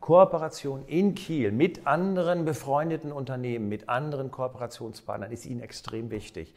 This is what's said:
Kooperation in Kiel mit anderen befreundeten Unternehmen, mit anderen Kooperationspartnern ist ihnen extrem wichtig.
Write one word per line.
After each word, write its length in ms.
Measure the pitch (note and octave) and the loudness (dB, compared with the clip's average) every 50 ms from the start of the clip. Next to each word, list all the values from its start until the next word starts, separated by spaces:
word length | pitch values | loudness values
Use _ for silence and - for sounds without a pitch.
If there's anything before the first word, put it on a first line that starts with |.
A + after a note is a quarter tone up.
Kooperation 840 | - - D#3+ F3+ F#3+ F#3 F3 D#3+ D#3 D#3+ - - - C#3+ C3+ C3+ C3+ - | 2 8 10 10 10 10 6 0 -4 -4 -6 -6 -6 -6 -6 -6 -6 -2
in 280 | - F3 G3 G3+ F3 | 0 2 4 4 2
Kiel 380 | - - - D#3+ D3+ A#2 G2+ G#2 | 0 -4 -4 -2 0 2 2 4
mit 340 | A#2+ D#3+ F3+ E3 - - C#3+ | 4 2 2 2 0 0 2
anderen 560 | D3 D#3+ F#3 G3 F#3+ F3+ E3+ E3+ F3 F3 E3 | 2 2 2 0 0 0 2 2 2 2 0
befreundeten 680 | D#3+ D3 A#2+ - C#3 C#3 C#3+ D#3 E3 D#3+ D#3+ D#3+ D3 D3 | -2 -2 -4 -2 0 0 2 2 0 -2 -4 -4 -6 -8
Unternehmen, 560 | C#3+ C3+ B2+ C3+ B2+ B2 B2 A#2 A#2 G#2+ G2+ | -6 -6 -6 -6 -4 -4 -4 -2 -2 -2 -2
mit 180 | G#2 G#2+ - - | -4 -4 -4 -2
anderen 420 | B2 B2+ D3 D3+ D3 C3+ C3+ B2+ | -2 -2 -2 -2 -4 -6 -6 -6
Kooperationspartnern 1000 | - - B2+ B2+ B2 A2+ A#2+ A#2 - - A#2+ A2 G2+ - - - G#2 G#2+ G2+ G#2 | -6 -6 -6 -6 -6 -6 -10 -10 -10 -10 -12 -12 -12 -12 -10 -8 -8 -8 -8 -8
ist 140 | A#2 - - | -10 -12 -10
ihnen 160 | - B2+ A#2 | -8 -10 -10
extrem 500 | A2+ A2+ - - - - - A2+ A#2 A#2 | -10 -12 -14 -14 -12 -8 -8 -8 -6 -6
wichtig. 420 | A2 G#2 - - - E2+ D#2 - _ | -8 -8 -8 -10 -12 -12 -12 -14 _